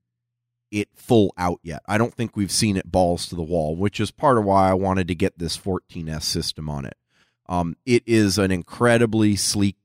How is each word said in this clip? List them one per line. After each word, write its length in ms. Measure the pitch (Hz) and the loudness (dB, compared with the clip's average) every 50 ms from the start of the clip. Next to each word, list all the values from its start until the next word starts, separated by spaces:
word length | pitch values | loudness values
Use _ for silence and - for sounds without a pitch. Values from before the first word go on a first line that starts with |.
| _ _ _ _ _ _ _ _ _ _ _ _ _ _ | _ _ _ _ _ _ _ _ _ _ _ _ _ _
it 180 | 104 104 104 - _ | -6 -6 -6 -6 _
full 380 | - - - 123 110 101 - - - | -18 -2 2 4 4 4 4 0 -2
out 220 | 90 90 87 - _ | -4 -4 -4 -4 _
yet. 180 | 85 76 - - | -12 -12 -12 -6
I 120 | - 101 107 | -2 0 0
don't 160 | 117 120 - | 0 0 -2
think 220 | - 117 104 - | -6 -8 -6 -2
we've 160 | 104 101 85 | -4 -2 -2
seen 240 | - - 117 107 98 95 | 0 0 0 0 0 -2
it 140 | - 85 | -2 0
balls 360 | 90 92 92 85 87 82 - - | 0 2 2 2 0 -2 -4 -8
to 80 | 90 | -8
the 60 | 85 82 | -8 -6
wall, 320 | 76 87 85 78 76 82 | -2 -2 -2 -2 -2 -4
which 240 | 85 98 104 - - | -2 -4 -4 -2 -4
is 120 | 107 98 | -6 -6
part 260 | - - - 143 127 113 | -4 0 2 2 4 4
of 60 | 104 | 2
why 240 | 98 98 98 95 95 | 4 4 4 4 4
I 40 | 95 | 4
wanted 340 | 92 95 95 95 95 92 85 | 2 2 0 0 0 0 -2
to 80 | 90 | -2
get 240 | 80 - - - 82 | -2 -2 -2 -2 -4
this 160 | 85 82 - | -6 -6 -6
fourteen 540 | - - 101 92 90 - _ - 90 82 80 | -6 -4 -4 -4 -4 -6 _ -12 -12 -10 -8
S 160 | 78 76 - | -8 -6 -6
system 440 | - - 85 76 - - - 78 76 | -4 -4 -4 -4 -6 -8 -8 -8 -8
on 160 | 73 71 67 | -8 -8 -8
it. 120 | 50 - - _ _ _ _ _ _ _ _ _ - | -10 -14 -18 _ _ _ _ _ _ _ _ _ -6
Um, 300 | 87 87 87 85 78 - _ | -4 -4 -4 -4 -6 -8 _
it 180 | 131 120 - - | 0 0 0 2
is 320 | 113 117 110 107 98 90 104 | 2 2 4 4 2 2 2
an 140 | 98 95 | 0 0
incredibly 880 | 95 87 82 - - - 120 120 117 117 120 113 104 110 107 107 104 92 | 0 -4 -6 -10 -4 0 2 2 4 4 2 2 2 2 2 2 2 0
sleek 400 | - - - 104 101 101 - - _ | -2 -2 0 0 0 0 -2 -4 _